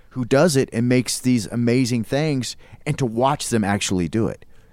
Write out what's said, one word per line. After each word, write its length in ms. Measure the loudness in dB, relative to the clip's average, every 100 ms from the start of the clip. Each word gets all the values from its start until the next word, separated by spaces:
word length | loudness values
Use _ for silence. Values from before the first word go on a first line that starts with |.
| -14
who 140 | -8
does 300 | 0 4 4 4
it 120 | 0
and 160 | 0 2
makes 300 | 2 0 -2
these 280 | 0 0 0
amazing 560 | -2 2 2 2 -2
things 520 | -2 -2 -2 -4 -6 -12 -18 -12 -8
and 100 | -4
to 80 | -2
watch 420 | 0 0 0 -2
them 160 | 0
actually 440 | 0 0 0 -2 0
do 200 | -2 -2
it, 160 | -6 -16 -20 -20